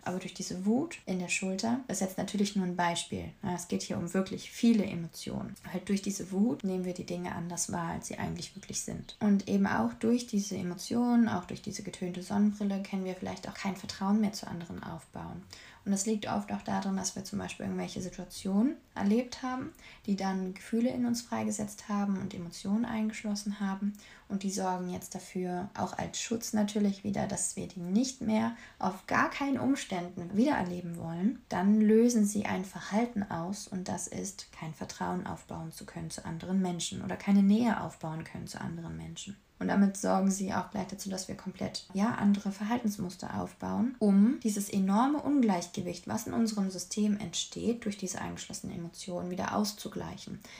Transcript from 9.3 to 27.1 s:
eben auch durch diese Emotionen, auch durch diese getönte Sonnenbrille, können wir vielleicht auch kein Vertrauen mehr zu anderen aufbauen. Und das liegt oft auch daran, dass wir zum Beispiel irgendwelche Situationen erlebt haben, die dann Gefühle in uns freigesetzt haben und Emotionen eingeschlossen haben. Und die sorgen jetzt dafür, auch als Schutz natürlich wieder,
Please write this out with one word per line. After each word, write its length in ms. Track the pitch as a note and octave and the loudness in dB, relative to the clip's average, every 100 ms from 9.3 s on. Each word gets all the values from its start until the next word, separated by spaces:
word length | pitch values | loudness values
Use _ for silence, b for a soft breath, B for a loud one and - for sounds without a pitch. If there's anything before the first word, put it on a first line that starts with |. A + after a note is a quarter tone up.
| G3 G3+ | 4 4
eben 180 | G3 F#3+ | 2 4
auch 280 | G#3 A#3 | 2 0
durch 340 | A#3 A3+ A#3+ - | 0 2 2 2
diese 300 | G3+ G3+ F#3+ | -2 -2 -4
Emotionen, 720 | F3+ F#3 - A#3 A#3+ A#3+ A3 | -4 -6 -2 0 4 6 4
auch 160 | G3 - | 2 -4
durch 160 | F#3+ | -8
diese 220 | - G3+ | -8 -8
getönte 380 | - - F3+ F3+ | -8 -6 -6 -6
Sonnenbrille, 640 | F#3 G3+ G#3 G3+ G3+ G3 | -2 4 4 4 0 -2
können 220 | G3 F#3+ F#3 | -2 -4 -4
wir 100 | F#3 | -4
vielleicht 320 | F#3+ F#3 - | -6 -6 -8
auch 80 | - | -6
kein 220 | G3 F3+ | -6 -6
Vertrauen 420 | - - G3 G#3+ | -8 -4 2 4
mehr 140 | G#3 | 4
zu 140 | - - | 0 -6
anderen 360 | F3 E3+ F3+ | -8 -8 -8
aufbauen. 600 | - E3 - - E3 F3 - B B B - | -8 -10 -12 -10 -10 -10 -14 B B B 0
Und 60 | |
das 160 | G3 A3 | 0 2
liegt 200 | G#3+ G#3 | 0 0
oft 240 | G#3+ G3+ | -2 -2
auch 120 | G3+ | -4
daran, 340 | - G3 G3 F#3+ | -2 -2 0 -2
dass 180 | F#3 G3 | -2 -6
wir 80 | |
zum 140 | F#3+ G3 | -6 -6
Beispiel 300 | F#3 - - | -6 -6 -4
irgendwelche 340 | F#3 F#3 - | -4 -4 -6
Situationen 720 | F#3 F#3 F3+ - G3 G3 B3+ D#4+ - - | -8 -8 -12 -8 0 4 4 0 -8 -2
erlebt 480 | G3+ A3 B3+ - | 2 2 2 -6
haben, 280 | B3+ B3+ D4 B B B - | -6 -6 -6 B B B -4
die 80 | F#3+ | -2
dann 400 | F#3+ F#3+ F#3 F#3+ | 0 -2 -4 -8
Gefühle 340 | - A3+ B3 | -2 0 2
in 160 | B3+ A#3+ | 2 0
uns 160 | A#3 | 0
freigesetzt 640 | - A3+ G#3+ G#3 G#3 - - | -2 -4 -2 -2 -4 -8 -4
haben 280 | G3+ G3+ F#3+ | 0 0 0
und 160 | F#3+ | -2
Emotionen 520 | - E3+ - G3 G#3+ A#3 | -6 -8 -8 0 0 0
eingeschlossen 720 | A3 G#3+ G#3+ G#3+ G3+ G#3 G3+ | 0 -2 -2 -4 -4 -4 -2
haben. 340 | G3 G3 G3+ B B B - | -2 0 -2 B B B -6
Und 140 | G3 | -4
die 80 | G3 | -2
sorgen 400 | F#3+ F#3+ F#3 F3+ | 0 0 0 -4
jetzt 240 | F3+ - | -6 -8
dafür, 560 | F#3 - F#3 F3+ F3+ - - | -12 -6 -4 -2 -2 -4 -4
auch 200 | F#3 - | -4 -2
als 240 | E3+ - | -4 -4
Schutz 340 | - A#3 - | -2 -2 0
natürlich 500 | G#3+ G#3 G#3+ G3+ G3 | 0 2 4 2 2
wieder, 240 | G#3 | -2